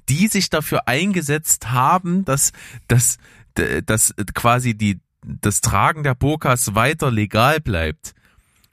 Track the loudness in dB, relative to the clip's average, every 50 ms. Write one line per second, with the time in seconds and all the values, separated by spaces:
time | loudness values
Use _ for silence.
0 | -4 -4 0 2 2 2 2 0 -2 0 -2 -2 -2 -2 -2 -2 -2 -2 -2 0
1 | 0 0 -2 -2 -2 -2 -4 -4 0 -2 -2 -2 -2 -2 0 2 2 4 2 2
2 | 0 0 -2 0 0 0 0 0 0 -2 -4 -6 -20 -20 -20 -20 -2 2 2 4
3 | 4 2 -2 -4 -12 -20 -20 -20 -20 _ -4 -2 -2 0 -2 -4 -2 -2 0 0
4 | 0 0 0 -4 -6 -4 -6 0 2 2 2 2 0 -2 -2 0 0 0 0 -2
5 | _ _ _ _ -14 -14 -12 -2 -2 0 0 0 0 0 2 2 2 2 0 0
6 | -2 -2 0 0 0 0 0 0 0 0 0 0 0 -2 0 0 0 0 0 0
7 | -2 0 2 0 0 0 2 2 4 4 2 0 -2 -2 -2 -2 -2 -4 -6 _
8 | -16 -20 _ _ _ _ _ _ _ _ _ _ _ _